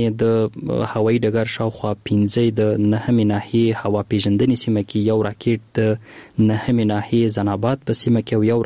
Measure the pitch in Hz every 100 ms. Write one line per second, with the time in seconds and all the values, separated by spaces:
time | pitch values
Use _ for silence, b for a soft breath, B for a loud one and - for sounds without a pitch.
0 | 117 113 113 113 107 - - 120 117 110
1 | 110 117 113 113 113 - 113 - 107 104
2 | - 104 101 120 117 110 107 104 104 107
3 | 110 120 104 104 - 117 113 107 101 104
4 | 101 107 101 101 127 120 - 107 98 110
5 | 107 110 104 104 - 113 113 - 110 110
6 | B B B - 107 110 - 120 107 104
7 | 104 117 117 107 101 101 113 135 - 117
8 | - 113 110 113 107 117